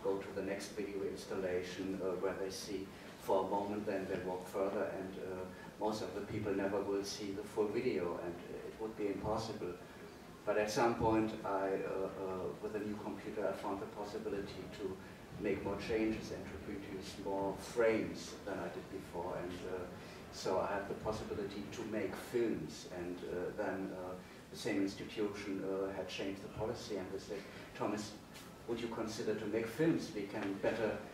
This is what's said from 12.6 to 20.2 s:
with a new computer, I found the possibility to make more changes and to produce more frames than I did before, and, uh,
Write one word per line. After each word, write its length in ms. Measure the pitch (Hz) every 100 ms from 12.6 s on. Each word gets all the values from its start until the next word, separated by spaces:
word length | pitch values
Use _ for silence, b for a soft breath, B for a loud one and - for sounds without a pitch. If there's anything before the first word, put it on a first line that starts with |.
with 100 | 107 107
a 40 |
new 180 | 107 104
computer, 420 | 104 104 107 107 98
I 60 |
found 300 | 95 - 98
the 40 | -
possibility 760 | - 104 110 107 98 98 95 87 -
to 180 | 98 95 B B B -
make 200 | 104 98 104
more 100 | 98
changes 560 | - 110 110 113 -
and 100 | - 95
to 120 | 98 -
produce 500 | 104 98 95 - - 98
more 280 | 98 98 92
frames 720 | - 120 113 110 90 - - - -
than 120 | 95
I 120 | -
did 160 | - -
before, 460 | 95 - 87 85 -
and, 80 | 90
uh, 320 | 90 90 90 90 B B B